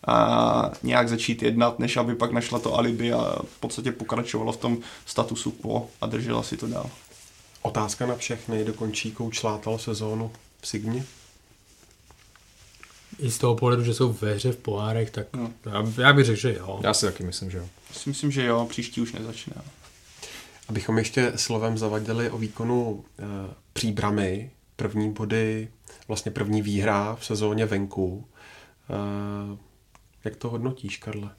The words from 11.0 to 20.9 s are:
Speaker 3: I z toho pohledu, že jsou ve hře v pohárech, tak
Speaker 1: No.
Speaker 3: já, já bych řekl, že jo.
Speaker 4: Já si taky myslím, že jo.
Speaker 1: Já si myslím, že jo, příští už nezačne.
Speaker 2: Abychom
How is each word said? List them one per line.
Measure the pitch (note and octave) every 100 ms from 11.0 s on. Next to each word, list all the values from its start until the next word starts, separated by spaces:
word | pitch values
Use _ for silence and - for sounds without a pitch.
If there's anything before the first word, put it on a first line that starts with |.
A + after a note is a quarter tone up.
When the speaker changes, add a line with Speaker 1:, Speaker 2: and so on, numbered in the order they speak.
| C3+ - - - _ - _ - - _ - - - - - - - - - - - -
Speaker 3:
I | C3+
z | A2+
toho | B2+
pohledu, | A2+ B2 B2
že | A#2+
jsou | A2 B2+
ve | G#2+ G#2+
hře | G#2 B2
v | A#2
pohárech, | - G#2 G#2+ A2+ A2
tak | - G#2 B2
Speaker 1:
No. | A#2 A#2 A2+
Speaker 3:
já, | G#2 A2+ A2+ B2+
já |
bych | C#3+ B2
řekl, | G#2+
že | B2+
jo. | G#2 F#2 F#2+
Speaker 4:
Já | G2
si | G#2+ G2+
taky | F2+
myslím, | F2+ - F#2+
že | F#2
jo. | F2+ - -
Speaker 1:
Já |
si | - -
myslím, | C#3 D3
že | C3+
jo, | B2 A#2 A#2
příští | - A#2 -
už | A#2
nezačne. | A#2 A2 - - - - - - - - - - - - - -
Speaker 2:
Abychom | G#2+ -